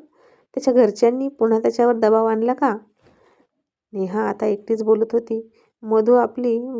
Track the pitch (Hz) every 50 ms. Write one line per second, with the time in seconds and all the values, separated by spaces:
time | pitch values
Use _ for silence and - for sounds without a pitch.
0 | - _ _ _ _ _ _ _ _ _ _ 262 - 269 240 247 233 208 202 -
1 | 240 233 247 262 269 277 277 - 226 226 220 226 226 233 233 - 240 240 240 226
2 | 226 214 220 220 220 220 220 220 226 240 254 247 294 247 202 220 - _ _ _
3 | _ _ _ _ _ _ _ _ _ _ _ _ _ _ _ _ _ _ 214 196
4 | 190 175 190 214 220 208 208 214 220 214 202 208 - - 226 214 220 220 220 208
5 | 220 220 - 233 233 - 226 226 226 226 _ _ _ _ _ _ 226 220 220 220
6 | 214 233 247 247 233 233 233 254 247 240 226 233 247 262 262